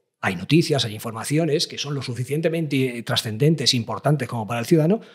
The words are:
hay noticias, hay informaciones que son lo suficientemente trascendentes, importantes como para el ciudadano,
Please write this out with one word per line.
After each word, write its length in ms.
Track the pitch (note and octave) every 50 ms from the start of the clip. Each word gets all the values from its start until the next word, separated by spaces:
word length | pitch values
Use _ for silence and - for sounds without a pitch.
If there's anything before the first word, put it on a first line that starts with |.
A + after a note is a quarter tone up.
| _ _ _ _
hay 140 | - G#2+ F#2
noticias, 480 | E2+ F#2+ - C#3+ E3+ D#3+ - D3 C3 A2+
hay 100 | A2 G#2+
informaciones 720 | G#2+ - A#2 G#2+ A2 A2 - C#3+ D#3 E3+ D#3 C#3+ C#3+ -
que 120 | - -
son 180 | - - C#3+ D3
lo 60 | C3+
suficientemente 1000 | A#2+ - A#2+ B2 B2+ C3+ C#3+ D#3+ D#3+ E3 D#3+ E3+ E3 C#3+ D3 C3+ C3 B2+ A#2+ A#2 A2
trascendentes, 680 | - A2 - - A2+ G#2+ A2 C#3+ D#3 E3+ C#3+ B2+ - -
importantes 540 | A#2+ A2 - G2+ G2 - C#3+ D3+ D3 D#3+
como 180 | - B2+ A#2 A2
para 140 | G2 A#2+ A#2+
el 60 | A#2
ciudadano, 340 | - E3+ D#3+ D3+ E3 G#3 A3+ - -